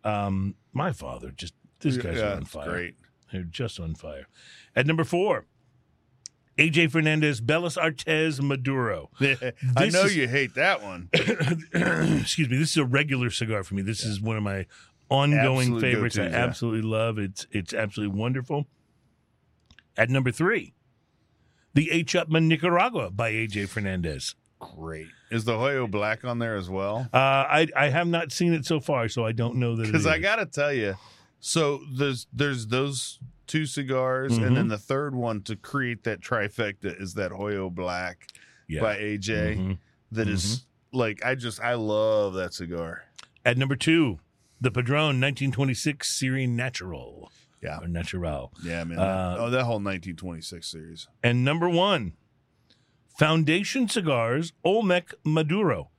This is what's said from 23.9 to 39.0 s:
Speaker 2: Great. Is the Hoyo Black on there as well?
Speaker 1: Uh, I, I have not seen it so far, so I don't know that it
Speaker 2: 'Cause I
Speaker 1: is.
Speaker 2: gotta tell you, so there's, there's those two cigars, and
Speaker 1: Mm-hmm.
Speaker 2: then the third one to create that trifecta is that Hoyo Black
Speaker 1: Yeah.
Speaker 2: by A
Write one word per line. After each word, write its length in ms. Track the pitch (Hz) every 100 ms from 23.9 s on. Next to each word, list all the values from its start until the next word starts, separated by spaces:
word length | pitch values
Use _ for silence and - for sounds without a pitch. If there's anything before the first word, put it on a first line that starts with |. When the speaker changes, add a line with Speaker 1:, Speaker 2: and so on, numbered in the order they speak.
| 92 85 69 - - _ _
Speaker 2:
Great. 480 | - 80 80 80 80 - _
Is 140 | 113 110
the 80 |
Hoyo 360 | 110 131 139 120
Black 340 | 101 104 110
on 140 | 127 120
there 160 | 117 107
as 140 | 90
well? 400 | 95 98 110 127
Speaker 1:
Uh, 40 | 123
I, 500 | 135 135 139 151 160 135
I 140 | 143
have 180 | 143 175
not 240 | 170 160
seen 220 | - 175
it 120 | 165 127
so 140 | 156
far, 280 | - 139 113
so 180 | 123 113
I 60 |
don't 240 | 113 117 120
know 200 | 120 117
that 120 | 110
it 40 |
Speaker 2:
'Cause 140 | 107 104
I 120 | 160
Speaker 1:
is. 40 |
Speaker 2:
gotta 240 | 190 226 190
tell 260 | - 147
you, 240 | 135 104 95 - - _ _
so 420 | - 165 147 139 147
there's, 360 | 131 143 123 -
there's 360 | 120 143 127 107
those 500 | 127 139 135 - - 123 - -
two 180 | 160 151
cigars, 680 | - 131 131 131 127 131 117
and 80 | 127
Speaker 1:
Mm-hmm. 80 | 127
Speaker 2:
then 120 | -
the 100 | 104
third 380 | - 135 147 131
one 260 | 120 107
to 120 | 98 107
create 480 | - 143 123 113
that 180 | 120 98
trifecta 800 | - 120 101 - 107 101 98 87
is 140 | 95 85
that 160 | 92
Hoyo 420 | 90 104 101 95
Black 540 | 90 90 90 90 87 - - - _ _
Speaker 1:
Yeah. 140 | 78
Speaker 2:
by 160 | 110
A 200 | 101